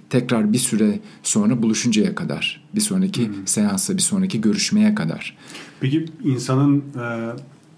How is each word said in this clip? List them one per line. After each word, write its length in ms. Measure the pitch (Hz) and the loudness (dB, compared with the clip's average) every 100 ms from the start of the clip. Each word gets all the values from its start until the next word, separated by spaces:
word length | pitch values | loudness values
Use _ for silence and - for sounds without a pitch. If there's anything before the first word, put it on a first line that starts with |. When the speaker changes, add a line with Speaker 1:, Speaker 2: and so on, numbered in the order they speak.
| - | -2
Speaker 1:
tekrar 420 | 127 123 120 104 | -2 0 2 2
bir 60 | 120 | 2
süre 420 | 127 110 107 101 - - | 2 2 2 0 -6 -10
sonra 400 | - - 104 123 | -2 0 2 2
buluşuncaya 520 | 113 107 123 107 95 | 2 0 2 2 2
kadar, 500 | 85 82 71 - - - | 0 -4 -4 -6 -8 -8
bir 60 | 104 | -2
sonraki 480 | 104 95 95 - 113 | 0 0 0 0 -2
Speaker 2:
Hmm. 60 | 101 98 | -4 -4
Speaker 1:
seansa, 500 | - 104 95 - 95 | 0 0 0 -2 -2
bir 60 | |
sonraki 380 | - 98 95 110 | 0 0 0 0
görüşmeye 540 | 107 104 - 107 107 | 0 0 2 4 4
kadar. 420 | 104 85 - - - - - - - | 2 -2 -6 -10 -16 -18 -20 -20 -6
Speaker 2:
Peki 260 | 131 156 160 - | 0 0 -2 -4
insanın, 540 | 165 123 - 131 143 143 | -2 -2 0 2 4 4
e, 520 | 135 131 117 117 113 117 - - - | 0 -6 -6 -6 -6 -8 -14 -20 -20